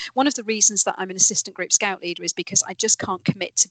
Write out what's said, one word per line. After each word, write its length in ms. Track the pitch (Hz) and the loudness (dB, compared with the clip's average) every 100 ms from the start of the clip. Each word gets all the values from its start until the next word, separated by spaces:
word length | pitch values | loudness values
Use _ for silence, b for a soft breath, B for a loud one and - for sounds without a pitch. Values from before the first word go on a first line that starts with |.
| B 254 | B 0
one 120 | 285 | 2
of 60 | |
the 100 | 254 | 0
reasons 400 | 214 214 202 196 | -2 2 2 2
that 120 | 202 - | 0 -2
I'm 120 | 190 | -6
an 60 | 185 | 2
assistant 400 | - 202 - 185 | 2 2 -4 -6
group 160 | 175 | 0
scout 300 | - 208 185 | 2 2 -2
leader 220 | 175 170 | -6 -4
is 100 | 175 | -6
because 300 | - - 196 | -6 -2 -2
I 100 | - | -2
just 240 | 185 220 - | -2 0 0
can't 260 | - 185 | 0 0
commit 320 | - 196 180 - | 0 -2 -4 -2
to 120 | - | -2